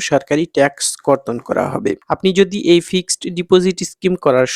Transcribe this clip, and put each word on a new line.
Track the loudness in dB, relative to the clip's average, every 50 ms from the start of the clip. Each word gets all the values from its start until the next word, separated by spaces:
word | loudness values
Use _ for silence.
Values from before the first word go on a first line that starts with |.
| -2 0
সরকারি | 0 0 0 0 -2 -2 -2 -2 0
ট্যাক্স | 0 0 0 0 -4 -8 -8 -8 -4 -2 0
কর্তন | 0 0 0 -4 -8 -8 -8 -6
করা | -4 -2 -2 -2 -4
হবে। | -4 -4 -4 -4 -4 _ -6 -4
আপনি | -2 0 0 2 2
যদি | 2 0 -2 -2 2 4 4
এই | 4 2 0
ফিক্সড | -4 -4 -4 -4 -6 -8 -8 -8 -8 -8
ডিপোজিট | 0 2 2 4 4 2 0 -2 -6 -10
স্কিম | -8 _ -2 -2 -2 0 2
করার | 2 2 2 2 0 -2